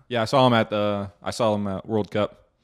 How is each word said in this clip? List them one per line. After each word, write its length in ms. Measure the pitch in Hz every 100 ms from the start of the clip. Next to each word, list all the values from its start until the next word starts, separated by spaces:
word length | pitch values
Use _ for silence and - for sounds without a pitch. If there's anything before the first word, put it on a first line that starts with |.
| -
Yeah, 160 | 120
I 20 | 110
saw 220 | 139 127
him 60 |
at 180 | 117 110
the, 400 | 107 104 101 101 _
I 80 | -
saw 240 | - 117
him 140 | 104 101
at 180 | 95 -
World 240 | 110 98
Cup. 260 | 104 104 - _ _